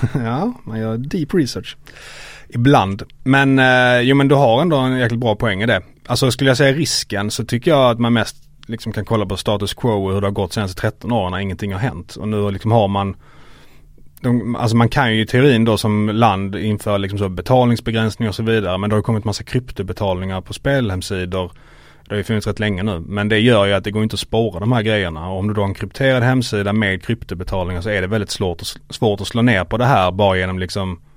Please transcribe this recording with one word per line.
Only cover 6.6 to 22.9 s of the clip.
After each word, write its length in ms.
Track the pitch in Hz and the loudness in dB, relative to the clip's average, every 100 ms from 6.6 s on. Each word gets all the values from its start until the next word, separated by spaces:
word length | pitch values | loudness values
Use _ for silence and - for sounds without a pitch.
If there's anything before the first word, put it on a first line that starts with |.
| 139 139 | 4 2
risken, 540 | 143 - - 101 104 | -2 -2 -4 -4 -4
så 140 | - 113 | -4 -4
tycker 260 | 117 175 | -2 2
jag 200 | 147 127 | 4 4
att 80 | 113 | 4
man 140 | 117 | 2
mest 220 | 117 101 - - - - | 2 0 -8 -20 -20 -12
liksom 260 | 113 117 | -10 -6
kan 120 | 107 95 | -6 -2
kolla 200 | 113 98 | -2 -2
på 120 | 98 | -4
status 360 | - 104 101 | -2 -2 -2
quo 320 | - 120 107 95 | -2 0 0 0
och 80 | |
hur 80 | 98 | 0
det 60 | 98 | 0
har 40 | |
gått 220 | 101 92 | -2 -4
senaste 280 | - 98 92 | -2 -4 -4
tretton 300 | 110 - 101 | -6 -4 -4
åren 200 | 117 90 | -2 -2
när 80 | 92 | -2
ingenting 340 | 98 90 101 | -4 -4 -6
har 60 | 95 | -4
hänt. 360 | 123 90 - - | -4 -6 -12 -10
Och 120 | 107 | -4
nu 240 | 107 101 | -2 -2
liksom 200 | 95 113 | -2 2
har 160 | 113 101 | 2 2
man, 280 | 98 98 90 - - - - - - - - - - | 0 -2 -6 -16 -20 -20 -20 -20 -20 -20 -20 -20 -6
de, 340 | 127 120 107 117 | 0 0 0 -2
alltså, 220 | 113 113 | 2 4
man 120 | 117 | 4
kan 260 | 151 123 110 | 2 2 0
ju 60 | |
i 40 | 107 | 2
teorin 400 | 123 143 113 113 | 4 4 4 4
då 120 | 104 | 2
som 320 | 110 104 107 | 2 0 0
land 420 | 107 117 95 98 95 | 2 2 2 -4 -4
införa 420 | 107 104 110 101 | -2 -2 0 -2
liksom 220 | 98 101 | -2 -4
så 100 | 98 | -4
betalningsbegränsningar 1000 | 90 87 127 123 117 - 113 110 - 113 | -4 0 4 4 2 -2 -2 -2 -2 -4
och 60 | 95 | -2
så 80 | |
vidare, 340 | 113 113 95 92 | 0 0 0 -2
men 120 | 104 | 0
det 40 | |
har 60 | 107 | 0
ju 40 | |
kommit 220 | 104 110 107 | 0 -2 -2
massa 180 | 101 | -6
kryptobetalningar 960 | - 127 123 - 95 - 101 90 95 95 | -4 -4 -4 -8 -8 -4 -2 -2 -4 -6
på 120 | - | -8
spelhemsidor. 1000 | - 139 139 113 92 - 95 90 92 90 - - - - - - | -6 -2 0 0 -4 -4 -4 -4 -4 -6 -10 -20 -20 -20 -20 -6
Det 60 | |
har 40 | 101 | -6
ju 60 | |
funnits 240 | 98 107 107 | -2 -2 -2
rätt 120 | 98 | -2
länge 240 | 107 92 | -2 -2
nu, 160 | 107 | -2